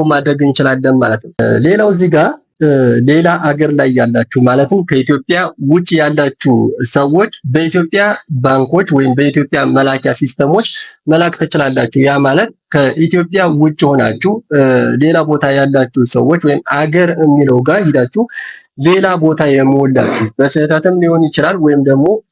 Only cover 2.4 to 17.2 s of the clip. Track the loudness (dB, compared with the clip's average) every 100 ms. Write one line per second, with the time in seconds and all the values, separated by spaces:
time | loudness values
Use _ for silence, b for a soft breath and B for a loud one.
2.4 | _ -4 0 2 2 2 2 2 2 0
3.4 | -2 -2 0 0 0 0 0 -2 -2 0
4.4 | 2 2 0 0 0 -2 0 -2 0 -2
5.4 | -2 -4 0 0 0 0 0 0 -2 -2
6.4 | 0 2 0 -2 -4 -2 0 0 -2 -4
7.4 | -4 -2 -2 -2 -2 0 -2 -4 -6 -4
8.4 | 0 0 0 0 0 0 0 0 0 0
9.4 | -2 -2 0 0 0 0 -2 -2 -4 -2
10.4 | 0 0 -2 B B B -2 0 0 -2
11.4 | -4 -2 -2 -2 -2 0 0 2 0 0
12.4 | -2 -6 -6 0 0 0 0 0 -2 -2
13.4 | 0 2 0 0 0 2 0 -2 -4 -4
14.4 | -2 0 2 2 0 0 2 2 0 0
15.4 | 0 0 0 0 0 0 -2 0 0 0
16.4 | 0 -2 -2 -4 0 0 0 0